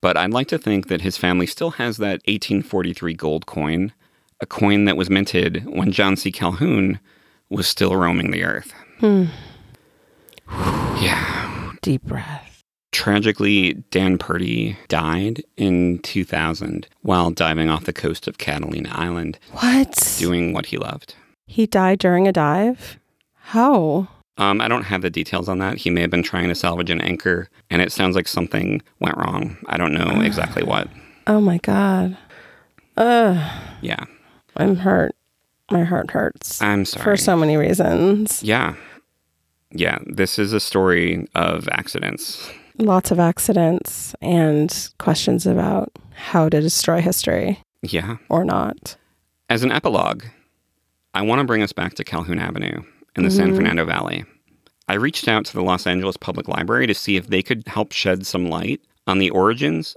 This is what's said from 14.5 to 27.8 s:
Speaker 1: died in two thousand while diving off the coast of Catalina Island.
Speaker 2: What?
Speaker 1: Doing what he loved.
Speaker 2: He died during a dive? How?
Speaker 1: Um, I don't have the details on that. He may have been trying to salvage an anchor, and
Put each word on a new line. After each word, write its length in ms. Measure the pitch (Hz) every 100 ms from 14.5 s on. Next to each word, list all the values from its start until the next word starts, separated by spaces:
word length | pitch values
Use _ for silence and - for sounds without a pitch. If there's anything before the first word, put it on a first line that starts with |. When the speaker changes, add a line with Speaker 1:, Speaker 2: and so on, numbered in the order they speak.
| - 110 104 -
Speaker 1:
died 560 | 80 80 82 101 113 - -
in 420 | 101 90 87 87
two 240 | - -
thousand 640 | 87 82 80 82 - 82 - _
while 280 | - 90 85
diving 400 | 82 82 80 80
off 140 | 78 82
the 80 |
coast 340 | 82 78 80 -
of 100 | -
Catalina 520 | - 76 76 73 76
Island. 440 | - 85 85 82 80 -
Speaker 2:
What? 640 | - 240 262 269 - - -
Speaker 1:
Doing 360 | 87 87 -
what 140 | 87 -
he 100 | -
loved. 380 | - - - - _ _ _
Speaker 2:
He 200 | - 220
died 320 | 196 185 196
during 280 | 185 175 196
a 40 |
dive? 680 | 180 151 160 220 254 - - _ _ _ _
How? 640 | - 220 247 262 156 151 185 - _ -
Speaker 1:
Um, 220 | 101 101
I 80 | 113
don't 160 | 120
have 180 | 104 98
the 80 | 92
details 380 | 82 82 92 90
on 120 | 92
that. 180 | 95 -
He 120 | -
may 120 | 87
have 80 | 85
been 140 | 87
trying 260 | 87 92 87
to 60 | 87
salvage 340 | 92 85 87
an 100 | 85
anchor, 460 | 87 87 - 90 90 _ _
and 120 | 87